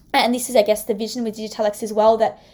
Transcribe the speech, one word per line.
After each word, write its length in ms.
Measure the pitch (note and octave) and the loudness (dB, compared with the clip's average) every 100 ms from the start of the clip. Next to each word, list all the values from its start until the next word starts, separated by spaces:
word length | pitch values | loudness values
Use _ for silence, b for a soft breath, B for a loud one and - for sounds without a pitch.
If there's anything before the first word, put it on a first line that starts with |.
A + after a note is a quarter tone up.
| _ | _
and 200 | C#4 A3+ | 0 0
this 160 | A#3+ - | 0 0
is, 60 | B3 | 2
I 80 | |
guess, 220 | G#3 G#3+ - | 2 2 -2
the 80 | |
vision 300 | G#3 A3 B3+ | -4 -4 -6
with 120 | A3+ G#3 | -6 -6
Digital 300 | G#3+ - G#3 | -10 -4 -4
X 180 | G#3 | -2
as 100 | A3 | -6
well, 240 | G#3+ A3 A3+ | 2 4 4
that 240 | A3 - B | 2 -2 B